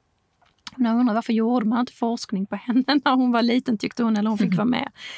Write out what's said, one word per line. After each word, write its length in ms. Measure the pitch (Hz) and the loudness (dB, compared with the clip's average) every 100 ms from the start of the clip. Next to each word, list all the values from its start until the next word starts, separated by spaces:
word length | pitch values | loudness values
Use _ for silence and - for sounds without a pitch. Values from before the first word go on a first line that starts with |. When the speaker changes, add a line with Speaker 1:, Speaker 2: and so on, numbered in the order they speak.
| _ _ _ _ _ _ - - | _ _ _ _ _ _ -18 -4
Speaker 1:
jag 220 | 233 233 | 0 2
undrar 140 | 247 | 2
varför 200 | 214 - | 0 0
gjorde 320 | 226 226 247 220 | 0 2 0 0
man 140 | 233 | 0
inte 140 | 247 | -2
forskning 520 | - 233 233 - 190 196 | -4 -4 -4 -6 -6 -4
på 100 | 202 | -6
henne 280 | - 240 254 | 0 0 2
<laughs> 140 | 285 - | 2 2
när 100 | 262 | 2
hon 160 | 254 | 2
var 100 | 233 | 2
liten, 360 | 233 247 254 214 | 2 0 0 -2
tyckte 260 | 226 - | -4 -2
hon, 140 | 226 214 | 0 0
eller 120 | 214 | 0
hon 80 | 214 | 0
fick 120 | 190 | 0
Speaker 2:
Mhm. 80 | 185 | 2
Speaker 1:
vara 80 | 226 | 0
med 260 | 254 - - - | 0 -4 -12 -18